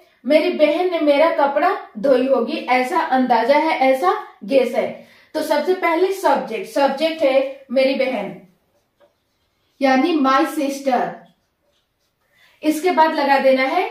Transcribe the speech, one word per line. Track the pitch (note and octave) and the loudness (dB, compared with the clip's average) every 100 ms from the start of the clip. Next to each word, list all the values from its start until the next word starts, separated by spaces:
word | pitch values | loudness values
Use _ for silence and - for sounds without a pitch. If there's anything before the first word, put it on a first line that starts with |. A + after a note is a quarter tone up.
| _ _ | _ _
मेरी | A#3+ D4+ F4+ - | 2 2 2 2
बहन | D4+ E4 F4+ | 2 2 -2
ने | E4 | 0
मेरा | D4 C#4+ E4 - | 2 4 2 2
कपड़ा | C#4 D4 F4+ - - G#3 | 0 0 -2 -2 -8 -4
धोई | C#4 B3 C4+ | 0 2 2
होगी, | B3 A#3 E4 | 0 -2 -4
ऐसा | - B3+ - F4 | -2 -2 0 -2
अंदाजा | - C4 A#3+ A3+ F#3+ F#3 | 0 0 2 2 2 2
है, | D#4+ - | 2 2
ऐसा | C4+ C4 F4+ G#4 - - | 2 2 0 -2 -4 -14
guess | G#3 C4+ A#3 | -2 0 0
है। | A#3 - - - _ _ | -2 -6 -8 -20 _ _
तो | D#4 | -6
सबसे | D4+ D4 F#4 F#4 | -2 0 0 0
पहले | E4+ E4 F#4+ | 0 0 0
subject, | G4 D#4 C4+ - G#3 - | 0 0 0 -2 -10 -6
subject | D4 C4+ - D#4+ D#4+ | 0 0 0 -4 0
है | C4+ C4+ C4 - - | 0 0 -2 -6 -6
मेरी | C4 C4 | 0 0
बहन, | A3+ B3+ G#3 F#3+ - - _ _ _ _ _ _ _ _ _ _ _ _ - | 0 -4 -6 -8 -14 -20 _ _ _ _ _ _ _ _ _ _ _ _ -2
यानी | C4+ C4 E4 D#4 | 0 2 2 0
my | C4 C#4 D#4 | 2 2 0
sister, | D4+ C#4 C#4 C4+ A#3+ E3+ - - _ _ _ _ _ _ _ _ _ _ _ _ _ | -2 -6 -4 -2 -2 -2 -10 -20 _ _ _ _ _ _ _ _ _ _ _ _ _
इसके | D4+ D4+ F4+ | -4 -2 0
बाद | D#4 D#4+ | 2 2
लगा | D#4 C#4 C4+ | 0 0 2
देना | C4 C4 | 4 2
है | C4+ F4+ G#4 | 0 -2 -4